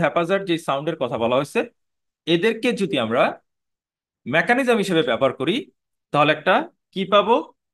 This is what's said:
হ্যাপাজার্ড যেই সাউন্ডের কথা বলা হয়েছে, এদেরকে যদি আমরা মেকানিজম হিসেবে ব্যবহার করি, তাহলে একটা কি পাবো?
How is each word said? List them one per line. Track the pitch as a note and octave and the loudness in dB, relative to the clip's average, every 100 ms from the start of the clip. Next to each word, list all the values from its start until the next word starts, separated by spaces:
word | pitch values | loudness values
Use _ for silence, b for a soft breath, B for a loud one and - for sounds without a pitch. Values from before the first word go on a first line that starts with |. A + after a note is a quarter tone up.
হ্যাপাজার্ড | D#3+ E3+ E3+ G3 F#3+ | 2 0 -2 -2 -2
যেই | D#3+ - | -4 -2
সাউন্ডের | C#3 D3+ E3 | -4 -4 -4
কথা | B2 A2+ | -4 -2
বলা | A#2 B2+ | 0 0
হয়েছে, | D3 A#3 D4 _ _ _ _ _ - | -2 -4 -6 _ _ _ _ _ -2
এদেরকে | E3+ G#3 A3+ B3 A#3 | 0 0 0 -2 -2
যদি | F#3+ C#3+ A2 | -2 -2 -2
আমরা | A#2+ G3 - _ _ _ _ _ _ _ _ - | 0 0 -2 _ _ _ _ _ _ _ _ -4
মেকানিজম | D3 B3 B3 B3+ A3 | -2 2 0 2 0
হিসেবে | F3+ E3 C3+ | 2 0 0
ব্যবহার | A2+ C3+ - | 2 0 0
করি, | C3+ A3+ - _ _ _ _ | -2 -4 -6 _ _ _ _
তাহলে | C#3+ D3+ D3+ | 0 2 2
একটা | - G#3+ D#4+ _ _ | 2 0 0 _ _
কি | - F#3+ | -8 2
পাবো? | G3+ G3 B3+ - _ _ | 2 4 0 0 _ _